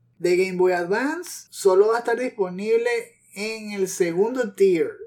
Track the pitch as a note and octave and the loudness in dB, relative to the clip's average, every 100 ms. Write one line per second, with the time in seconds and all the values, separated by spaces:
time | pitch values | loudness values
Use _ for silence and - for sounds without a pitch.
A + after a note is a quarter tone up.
0 | _ - E3+ F3+ F#3+ F3+ F3+ F3 F3 G#3+ | _ -4 0 2 0 2 2 2 0 -2
1 | C#4 E4+ F4 - - - G3+ F#3+ G#3+ A3+ | -2 -4 -10 -16 -16 0 4 6 4 2
2 | A#3 A#3 B3+ - F3+ F3+ G#3+ A3+ A#3+ A#3+ | 0 -2 -4 -4 -6 -4 0 0 0 -4
3 | - _ _ - G#3+ A3 G#3+ G3+ F#3 - | -6 _ _ -10 -10 -10 -8 -6 -4 -2
4 | F3 E3+ A3+ C4 G#3+ - G3 E3 B2+ - | 0 0 0 0 -2 2 2 2 0 -6